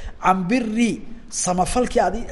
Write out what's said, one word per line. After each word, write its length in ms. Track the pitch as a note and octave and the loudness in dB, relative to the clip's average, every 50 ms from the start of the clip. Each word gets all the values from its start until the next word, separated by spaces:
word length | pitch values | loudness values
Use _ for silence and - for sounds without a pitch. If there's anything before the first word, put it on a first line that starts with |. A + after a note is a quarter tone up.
| - - - - - | -10 -10 -6 0 2
"Can 240 | F3+ F#3 F#3+ F#3 F3 | 2 2 2 2 2
birri," 540 | A#3 C4 A#3+ A3 G#3+ A#3 A#3+ A3 D#3+ - - - - - - - | 2 2 0 0 0 2 2 2 0 -2 -6 -10 -12 -12 -12 -10
samafalkii 680 | - - - F#3 F3+ F3+ F3+ - - B3 B3 - - A#3+ | -6 -4 -2 0 2 2 2 2 2 0 0 2 2 2
aad 160 | G3+ F3+ F#3 | 2 2 0
i, 60 | A3+ A#3+ - | -2 -6 -6